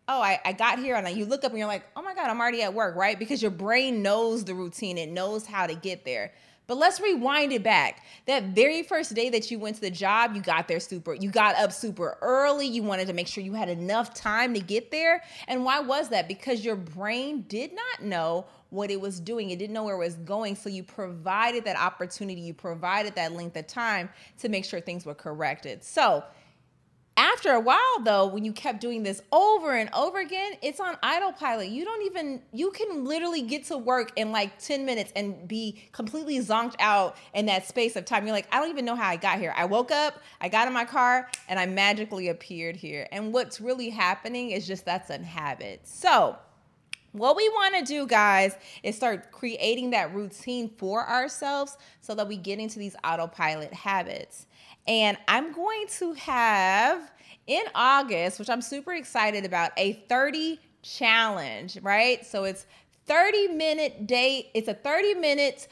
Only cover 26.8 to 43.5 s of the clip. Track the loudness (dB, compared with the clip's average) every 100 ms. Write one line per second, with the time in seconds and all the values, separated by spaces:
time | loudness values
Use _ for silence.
26.8 | _ _ _ 4 6 4 4 4 6 4
27.8 | 4 2 4 4 4 0 -6 -6 -6 -6
28.8 | -6 -4 -4 -6 2 6 6 6 2 0
29.8 | 0 0 0 -2 -4 -4 -6 -6 -6 -4
30.8 | -6 -2 0 0 -2 -2 -2 -2 -4 -6
31.8 | -6 -4 -4 -4 -6 -8 -10 -4 -4 -2
32.8 | -6 -4 -4 -2 -2 -4 -4 -6 -6 -4
33.8 | 0 0 0 -4 -2 -2 -2 -6 -4 -4
34.8 | -2 -2 -4 -4 -6 -8 -8 -6 -6 -10
35.8 | -12 -8 -6 -6 -4 -2 0 0 0 2
36.8 | 4 4 4 -2 -8 -2 0 0 0 0
37.8 | 0 -2 -2 -2 0 -2 0 0 0 -2
38.8 | -4 -2 0 0 0 0 -2 0 2 2
39.8 | 2 2 0 -2 -14 -10 -2 2 2 0
40.8 | 0 2 4 4 0 -8 -4 -2 0 2
41.8 | 4 2 -2 -4 -4 -4 -8 -8 -8 -8
42.8 | -10 -10 -8 -8 -2 -2 -2